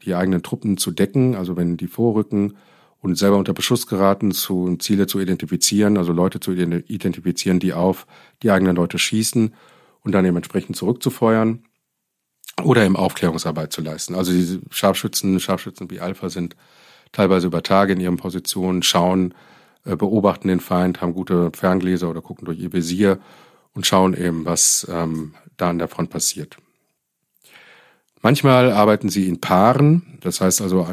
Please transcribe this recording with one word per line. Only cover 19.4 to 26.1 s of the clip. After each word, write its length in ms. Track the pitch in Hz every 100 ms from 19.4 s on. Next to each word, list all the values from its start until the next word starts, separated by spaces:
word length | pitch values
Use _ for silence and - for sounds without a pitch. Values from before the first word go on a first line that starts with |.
| _ _ _ _ -
äh, 100 | 87
beobachten 520 | 101 107 98 85 95
den 120 | 90
Feind, 400 | - 90 90 90
haben 140 | 87
gute 380 | 87 90 90 87
Ferngläser 560 | - 95 92 92 90 85
oder 120 | 82
gucken 240 | - 90 87
durch 140 | 82
ihr 140 | 90
Visier 460 | 92 85 92 101 95 - - - _ _
und 120 | - 90
schauen 300 | 98 95 90
eben, 280 | 87 82
was, 440 | 80 85 - - -
ähm, 460 | 87 82 80 76 - - -
da 140 | 90
an 80 | 87
der 100 | 82
Front 220 | -
passiert. 480 | 87